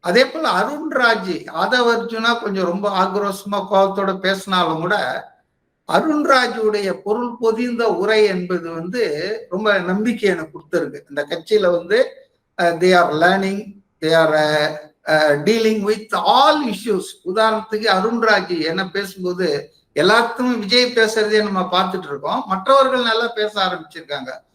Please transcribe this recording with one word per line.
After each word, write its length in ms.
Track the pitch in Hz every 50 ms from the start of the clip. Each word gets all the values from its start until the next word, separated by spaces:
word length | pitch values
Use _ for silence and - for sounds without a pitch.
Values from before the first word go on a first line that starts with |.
அதே 260 | - - 180 240 262
போல 240 | 262 - 320 320 247
அருண்ராஜ், 840 | 185 180 208 240 294 294 320 302 285 262 247 233 220 202 185 190 165 - - - -
ஆதவ 380 | 160 185 208 254 247 240 233
அர்ஜுனா 480 | 233 214 - - 226 220 226 233 233 233
கொஞ்சம் 240 | - 202 196 190 185
ரொம்ப 260 | 170 175 202 202 202
ஆக்ரோஷமா 760 | 196 185 190 196 190 202 202 202 190 190 - 208 202 202 190 -
கோபத்தோட 480 | 196 190 196 196 190 208 196 190 185 185
பேசினாலும் 640 | 185 185 196 190 - 202 190 180 175 160 160 160
கூட, 440 | 170 180 208 - - 123 - - - - _ _ _ _ _ _ _ _ _ _ _ -
அருண்ராஜுடைய 1080 | - 185 226 320 302 302 294 - 277 262 247 233 220 226 220 214 208 208 202 190 175 -
பொருள் 360 | - 202 214 240 247 240 226 -
பொதிந்த 460 | 240 226 220 214 247 247 233 220 233 220
உரை 360 | 185 165 190 202 220 214 214
என்பது 460 | 202 185 180 180 180 185 170 160 165
வந்து 320 | 165 165 165 185 196 247 220 175 147 147 170 196 214 226 - -
ரொம்ப 280 | 180 190 214 214 202 190
நம்பிக்கை 520 | 175 175 185 202 220 240 226 - - 196
எனக்கு 280 | 180 165 160 160 - -
கொடுத்திருக்கு. 440 | - _ - 170 - 135 - 143 - _
இந்த 180 | 139 147 147 -
கட்சியில 400 | 175 170 165 - 220 214 196 175
வந்து, 360 | 175 170 170 175 202 240 262 - - - - _ _ _ _ _ _ -
அஹ், 120 | 156 170 170
they 180 | 160 175 185
are 200 | 185 175 165 -
learning, 460 | 151 156 165 175 190 196 196 190 196 202 214 - - - _ _ _ _
they 120 | - 156 165
are, 200 | 165 160 156 151
அஹ், 420 | 156 151 151 151 151 151 156 156 151 - - _ _ _
அஹ், 360 | - 156 156 156 151 147 147 151
dealing 360 | 190 226 226 220 220 220 214
with 320 | 196 202 220 208 214 - 202
all 560 | 185 170 190 226 254 285 311 294 302 285 233
issues. 340 | 196 185 202 233 202 180 - - - _ _
உதாரணத்துக்கு 640 | 175 185 220 220 220 214 208 202 - 214 214 214
அருண்ராஜ் 760 | 220 190 190 190 233 233 233 226 220 208 196 185 - 180 165
என்ன 280 | 151 160 165 175 190 185
பேசும்போது 840 | - 196 202 190 - 190 180 180 180 180 185 160 143 143 - - _ _ _ _ _
எல்லாத்துக்கும் 640 | 147 156 190 214 233 233 233 - - 254 254 247 220
விஜய் 340 | 202 190 233 247 247 247 247
பேசுறதே 480 | 233 220 220 220 226 208 208 214 214
நம்ம 260 | 214 202 196 185 185 180
பார்த்துட்டு 340 | 180 185 190 185 185 185 180
இருக்கோம், 380 | 147 143 139 139 151 202 262 247
மற்றவர்கள் 560 | 202 190 185 185 - 269 277 269 254 254 254
நல்லா 240 | 240 226 220 226 233
பேச 380 | 233 - 214 208 208 208 208 190
ஆரம்பிச்சிருக்காங்க. 680 | 185 180 165 160 - - 165 160 - 143 139 131 127 - - _ _ _